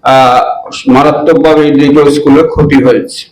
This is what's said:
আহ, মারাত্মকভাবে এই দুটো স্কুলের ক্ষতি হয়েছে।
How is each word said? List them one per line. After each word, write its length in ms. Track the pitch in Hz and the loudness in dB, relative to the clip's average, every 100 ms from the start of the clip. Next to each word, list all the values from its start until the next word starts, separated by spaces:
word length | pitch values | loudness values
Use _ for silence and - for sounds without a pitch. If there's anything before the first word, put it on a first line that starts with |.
আহ, 640 | 135 131 127 127 - - - - 135 | 0 2 2 0 -2 -8 -12 -8 0
মারাত্মকভাবে 800 | 127 147 147 151 160 160 156 147 | 2 2 0 0 0 2 0 0
এই 40 | |
দুটো 400 | 139 143 147 143 | 0 2 2 2
স্কুলের 360 | 147 147 147 160 | 0 0 0 0
ক্ষতি 360 | 156 143 135 | -2 0 0
হয়েছে। 420 | 123 113 - - - | 0 -2 -4 -16 -20